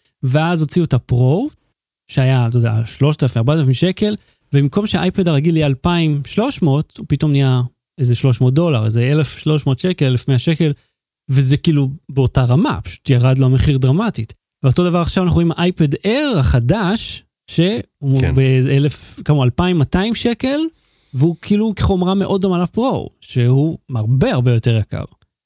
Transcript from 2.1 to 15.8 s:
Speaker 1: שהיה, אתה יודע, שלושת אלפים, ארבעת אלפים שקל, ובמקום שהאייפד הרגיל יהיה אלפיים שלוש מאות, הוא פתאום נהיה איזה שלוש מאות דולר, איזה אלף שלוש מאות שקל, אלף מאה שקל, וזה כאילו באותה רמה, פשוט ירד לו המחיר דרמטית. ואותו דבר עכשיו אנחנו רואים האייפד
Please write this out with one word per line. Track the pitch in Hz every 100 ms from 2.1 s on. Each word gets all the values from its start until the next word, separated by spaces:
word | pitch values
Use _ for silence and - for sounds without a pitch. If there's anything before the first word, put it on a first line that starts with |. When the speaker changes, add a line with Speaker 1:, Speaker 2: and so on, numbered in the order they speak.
Speaker 1:
שהיה, | - 131 127 117
אתה | 120
יודע, | 117 107
שלושת | 113 - 143 151
אלפים, | 131 120
ארבעת | 117 160
אלפים | 135
שקל, | 120 180 - 208 208 _ _ _
ובמקום | 143 139 202 214
שהאייפד | 170 180 196 170
הרגיל | 143 165 160
יהיה | 147
אלפיים | 131 175 175 156 143 -
שלוש | 202 269 -
מאות, | 151 143 - -
הוא | -
פתאום | 147 156
נהיה | 139 135 127 123 - _ -
איזה | 123
שלוש | 117 135 117
מאות | 127
דולר, | 139 170 120
איזה | 110 117
אלף | 127 151 139 -
שלוש | 156 151 143
מאות | 127
שקל, | 185 175
אלף | 135 123 -
מאה | 131
שקל, | 170 160 160 - _ _ _ _ -
וזה | 135 131 147
כאילו | 170 147 135 143 -
באותה | 135 123 139
רמה, | 123 139 262 -
פשוט | - - -
ירד | 123 131 131
לו | 131
המחיר | 131 151 135
דרמטית. | 131 160 226 - 107 - _ _
ואותו | 135 147
דבר | 175 175
עכשיו | 160 190
אנחנו | 180
רואים | 156 170 156
האייפד | 175 -